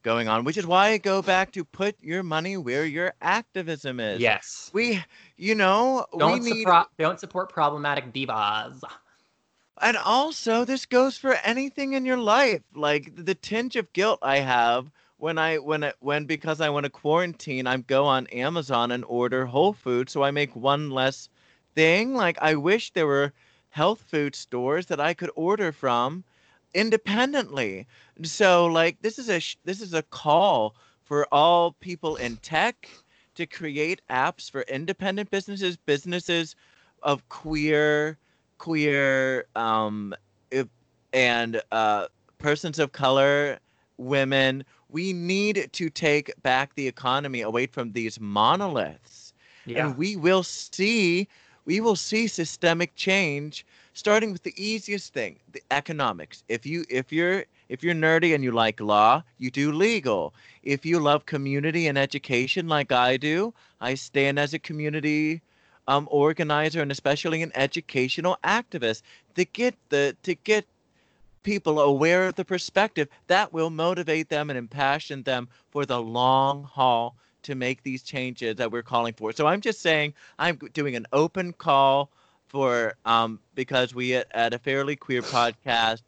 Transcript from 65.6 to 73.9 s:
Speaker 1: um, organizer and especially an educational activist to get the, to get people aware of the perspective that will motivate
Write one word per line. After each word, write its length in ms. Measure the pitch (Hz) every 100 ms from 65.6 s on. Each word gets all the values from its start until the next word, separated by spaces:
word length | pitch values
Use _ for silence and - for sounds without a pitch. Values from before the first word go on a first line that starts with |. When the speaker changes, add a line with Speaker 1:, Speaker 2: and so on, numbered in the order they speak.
| _ _ -
Speaker 1:
um, 180 | 139 151
organizer 720 | 147 147 156 156 147 156 160
and 100 | 143
especially 500 | 139 139 147 170 160
an 100 | 160
educational 840 | - 139 170 - 135 127 - 175 -
activist 580 | 160 214 - 165 117 110 _ - _
to 100 | -
get 300 | 180 - 247 - _
the, 260 | 143 143 -
to 100 | -
get 320 | 170 - 214 202 _ _ _ _ _ - _
people 360 | 202 202 165 151
aware 460 | 143 139 160 180 185
of 60 | -
the 80 |
perspective 640 | 180 180 - - 214 - 143 _ -
that 260 | 185 208
will 160 | 165 160
motivate 640 | 160 170